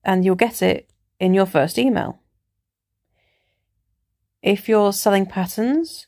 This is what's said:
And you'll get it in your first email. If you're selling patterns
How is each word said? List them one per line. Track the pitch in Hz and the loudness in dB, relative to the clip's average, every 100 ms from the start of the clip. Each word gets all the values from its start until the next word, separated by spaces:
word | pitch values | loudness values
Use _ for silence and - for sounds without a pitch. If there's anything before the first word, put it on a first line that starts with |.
And | - 185 | 0 0
you'll | 185 185 | 2 2
get | 226 - | 0 2
it | 185 - _ _ _ _ | -2 -2 _ _ _ _
in | 185 | 0
your | 190 190 | 2 2
first | 160 151 - | 0 0 0
email. | 262 220 - - _ _ _ _ _ _ _ _ _ _ _ _ _ _ _ _ _ _ _ _ _ _ | 0 -2 -6 -12 _ _ _ _ _ _ _ _ _ _ _ _ _ _ _ _ _ _ _ _ _ _
If | 180 202 - | -2 -2 2
you're | 214 202 | 2 2
selling | 196 214 196 190 | 0 0 2 0
patterns | 190 180 - 233 302 330 - | -4 -6 -4 -2 -2 -4 -12